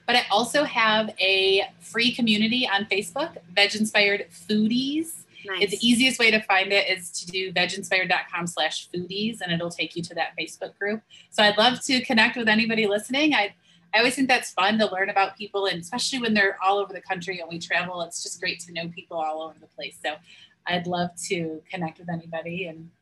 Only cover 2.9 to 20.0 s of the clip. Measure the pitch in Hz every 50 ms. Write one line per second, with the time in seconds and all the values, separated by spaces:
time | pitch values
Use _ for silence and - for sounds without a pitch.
2.9 | 202 190 208 - - 269 311 330 - - - - 175 202 202 202 - 214 214 214
3.9 | - 214 202 202 202 202 - - - - - - 214 214 214 220 247 247 262 277
4.9 | 285 311 330 320 - - - _ _ - - 202 190 180 196 196 202 196 - 240
5.9 | 247 220 262 262 - - 233 226 220 220 - - 196 185 190 196 202 202 - -
6.9 | 190 180 - - - - - 175 185 185 190 185 175 180 180 180 180 202 202 -
7.9 | 196 185 185 180 180 156 - - - 175 175 170 - - 160 160 - - - -
8.9 | - 175 180 175 190 202 214 220 233 - 190 175 170 165 170 175 175 - 165 160
9.9 | - 170 170 - 170 165 156 - - - 160 165 - - - 165 - _ 196 202
10.9 | 214 220 - _ - - - _ - - 214 208 208 214 214 247 247 247 - -
11.9 | 269 254 247 - 254 226 220 233 - 254 233 220 214 220 226 220 226 220 220 196
12.9 | 202 214 214 - 247 277 302 311 269 226 202 202 - _ _ _ _ _ _ _
13.9 | - 214 233 262 269 285 269 247 254 233 - - - - 185 202 220 220 214 196
14.9 | 190 185 196 196 202 196 196 190 - - 214 202 - 202 196 190 175 170 170 -
15.9 | 247 247 - - 277 262 240 226 220 214 196 196 196 - 185 190 202 202 202 190
16.9 | 196 175 - - 190 185 170 190 185 180 165 160 170 165 - - 185 170 180 175
17.9 | 180 175 170 170 - - - - - - 190 180 - - - 175 170 165 170 170
18.9 | 170 185 175 _ 180 165 156 156 156 156 160 160 156 - 156 _ _ - 147 131
19.9 | - -